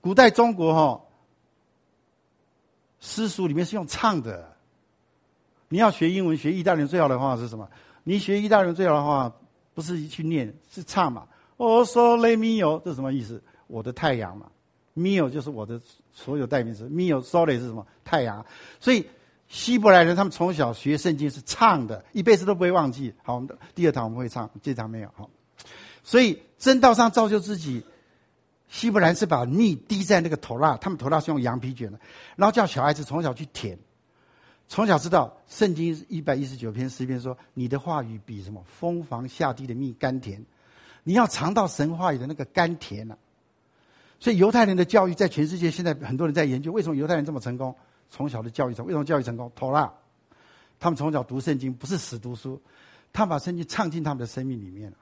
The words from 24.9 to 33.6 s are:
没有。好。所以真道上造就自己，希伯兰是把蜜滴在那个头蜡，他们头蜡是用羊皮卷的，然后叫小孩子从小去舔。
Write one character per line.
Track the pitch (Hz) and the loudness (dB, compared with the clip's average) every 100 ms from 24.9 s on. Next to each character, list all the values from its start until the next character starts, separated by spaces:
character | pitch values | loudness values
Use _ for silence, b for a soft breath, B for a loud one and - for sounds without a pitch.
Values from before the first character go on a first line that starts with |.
没 | 113 | -10
有。 | 101 - | -14 -18
好。 | 107 _ _ _ B B B B | -20 _ _ _ B B B B
所 | - 233 | 2 4
以 | 240 170 _ _ | 6 2 _ _
真 | 254 262 | 4 8
道 | 247 | 8
上 | 226 233 | 8 4
造 | 233 220 | 4 2
就 | 208 | 0
自 | 180 202 | -2 -8
己， | 156 123 - b b b b b _ _ _ | -6 -8 -10 b b b b b _ _ _
希 | - 226 | -4 0
伯 | 208 | 4
兰 | 165 | 4
是 | - 185 | 4 2
把 | 147 | 0
蜜 | 123 156 226 | 2 2 2
滴 | 143 - 202 | 2 -4 -6
在 | 185 196 | 2 2
那 | 165 | 2
个 | 156 | -4
头 | - 120 | -6 0
蜡， | 151 127 | 0 0
他 | - | -4
们 | 170 | -4
头 | 127 | 0
蜡 | 160 | 0
是 | 151 | 0
用 | 151 | -2
羊 | 123 127 | -2 -4
皮 | 123 | -8
卷 | 123 113 | -8 -10
的， | 104 B B B - | -12 B B B 2
然 | 202 | 2
后 | |
叫 | 220 196 | 4 0
小 | 143 | 2
孩 | 139 | 0
子 | 147 | 0
从 | 143 147 | -4 -4
小 | 160 | -4
去 | 123 151 | -6 -10
舔。 | - | -10